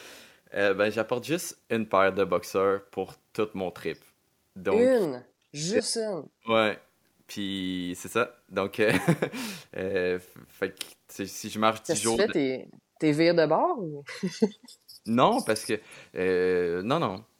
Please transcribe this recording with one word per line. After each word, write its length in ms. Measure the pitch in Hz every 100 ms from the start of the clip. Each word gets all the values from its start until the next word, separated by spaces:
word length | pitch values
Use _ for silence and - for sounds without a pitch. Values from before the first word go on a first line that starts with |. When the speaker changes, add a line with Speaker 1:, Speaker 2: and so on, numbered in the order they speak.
| - - - _ _
Speaker 1:
Euh, 200 | - 101
ben, 180 | 95 107
j'apporte 320 | 110 110 123
juste 340 | 120 170 - - _
une 180 | 113 107
paire 260 | 95 95
de 100 | 95
boxeurs 600 | 92 87 - 98 98 98 -
pour 240 | - 92 - _
tout 160 | - 107 95
mon 160 | 90
trip. 260 | - 85 76 _ _ _ _ _ 190
Donc, 240 | 185 208
Speaker 2:
Une, 440 | 254 247 170 127 - _ _
juste 440 | 147 160 233 - 226
une. 280 | 220 175 - _ 113
Speaker 1:
ouais. 240 | 113 107 - - _ _ _ -
Puis 680 | - 101 95 92 92 87 87
c'est 120 | 95
ça. 260 | 113 117 - _
Donc, 300 | 95 98 -
euh, 120 | 107 - - 160 -
<laughs> 440 | 254 233 185 - -
euh, 420 | 95 98 90 90 - - -
fait 220 | - 95
que, 80 | -
tu 60 | - - _
sais, 180 | - 95
si 240 | - 110
je 80 | 107
marche 240 | 110 107
dix 60 | -
Speaker 2:
Qu'est-ce 60 | 151
que 40 |
Speaker 1:
jours 120 | 113 117
Speaker 2:
tu 40 |
fais, 40 | 208
Speaker 1:
de 60 |
Speaker 2:
tes, 340 | 170 135 131 - - _ _
tes 120 | 156
vires 200 | 147 165 170
de 100 | 151
bord 320 | 170 330 311
ou ? 240 | 170 143 143
<laughs> 40 | - 185 - 208 - - - _ - -
Speaker 1:
Non, 320 | 117 160 247
parce 220 | - 107
que, 160 | - 107 - - - -
euh, 640 | 92 92 92 90 87 87
non, 160 | 101 156
non. 240 | 127 95 113 _